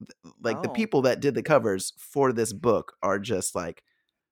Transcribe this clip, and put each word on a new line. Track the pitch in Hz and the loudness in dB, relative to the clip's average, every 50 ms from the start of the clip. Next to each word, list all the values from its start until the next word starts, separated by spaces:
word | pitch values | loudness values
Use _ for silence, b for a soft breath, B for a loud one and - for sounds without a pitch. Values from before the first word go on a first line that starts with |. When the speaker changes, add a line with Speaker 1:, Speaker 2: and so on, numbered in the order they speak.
Speaker 1:
th-, | 107 - - _ _ - - _ - | -20 -20 -20 _ _ -20 -18 _ -6
like, | 117 110 151 - | -4 -4 -4 -6
the | - | -6
Speaker 2:
Oh. | |
Speaker 1:
people | 135 - 220 214 - 143 127 | -2 -2 -2 0 0 2 4
that | 127 117 - | 2 2 2
did | 127 143 120 | 0 0 0
the | 117 - | 0 0
covers | - 156 131 117 107 95 95 - - - - | 2 2 4 4 2 -2 -2 -4 -8 -10 -12
for | - - - 147 139 131 120 | -20 -8 0 2 2 2 4
this | 117 113 107 104 | 2 0 -2 -2
book | 98 - 117 107 87 - - - - - | -2 2 2 2 2 2 -4 -12 -4 -2
are | 98 98 101 | 0 0 0
just, | 101 113 110 90 98 - - | -2 -2 -4 -4 -4 -4 -6
like, | 95 87 85 82 - _ _ _ _ _ _ _ _ _ _ | -6 -6 -6 -10 -14 _ _ _ _ _ _ _ _ _ _